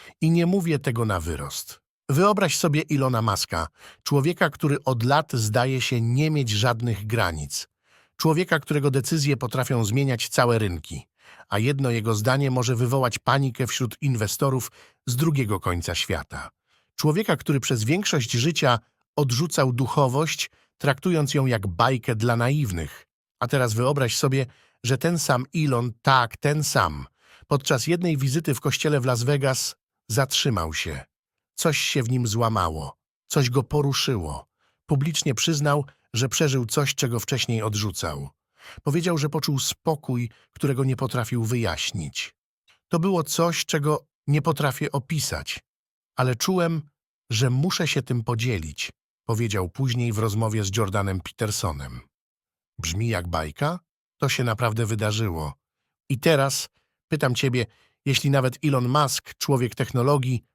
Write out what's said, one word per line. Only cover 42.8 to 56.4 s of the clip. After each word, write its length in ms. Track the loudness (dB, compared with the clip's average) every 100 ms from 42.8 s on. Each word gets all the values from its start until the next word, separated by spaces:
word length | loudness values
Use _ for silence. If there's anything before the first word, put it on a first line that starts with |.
| _
„To 100 | -2
było 260 | 0 0
coś, 400 | -2 0 0 0
czego 420 | -2 -2 0 -2 -4 _ 0
nie 160 | 0
potrafię 500 | 2 0 -2 -2 -4
opisać, 680 | -4 -4 -4 -4 -6 -8 -12 -14 _ _ _ _ -2
ale 180 | -2 0
czułem, 460 | 0 0 0 -2 -6 _ _ _ -6
że 200 | 0 2
muszę 380 | 2 0 0 -2
się 140 | -2
tym 220 | -2 -2
podzielić”, 680 | -2 -2 -2 -2 -6 -8 -10 -12 _ _ -4
powiedział 400 | -2 -2 -2 -4
później 440 | -2 -2 0 -2
w 60 | 0
rozmowie 460 | 0 0 0 0
z 120 | -2 -2
Jordanem 440 | -2 0 -2 -4
Petersonem. 800 | -6 -6 -4 -4 -4 -6 -10 -14 -18 _ _ _ _ _ _ -12
Brzmi 300 | -8 -4 -2
jak 200 | -2 -2
bajka? 520 | -4 -4 -2 -4 -4 _ _ _ -4
To 80 | -2
się 160 | 0
naprawdę 420 | 0 0 0 0 -2
wydarzyło. 680 | 0 0 0 -2 -2 -6 -8 _ _ _ _ -8
I 80 | 0
teraz 500 | 4 4